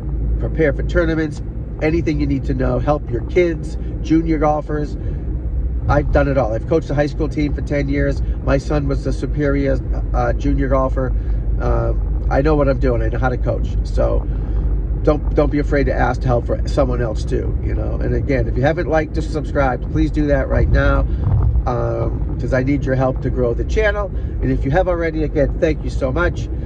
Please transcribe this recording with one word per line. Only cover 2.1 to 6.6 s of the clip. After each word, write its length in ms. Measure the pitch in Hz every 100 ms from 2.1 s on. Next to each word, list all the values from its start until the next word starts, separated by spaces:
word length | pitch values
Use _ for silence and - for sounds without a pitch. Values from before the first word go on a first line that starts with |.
| 147
you 80 | 143
need 160 | 139
to 100 | 135
know, 240 | 127 127 123
help 320 | 143 147 -
your 120 | 120
kids, 540 | - 185 175 156 147 - - -
junior 360 | - 160 165 156
golfers. 580 | 151 151 147 151 147 113 - - - - - - - - -
I've 240 | 143 143
done 160 | 147 143
it 100 | 135
all. 160 | 110
I've 140 | 113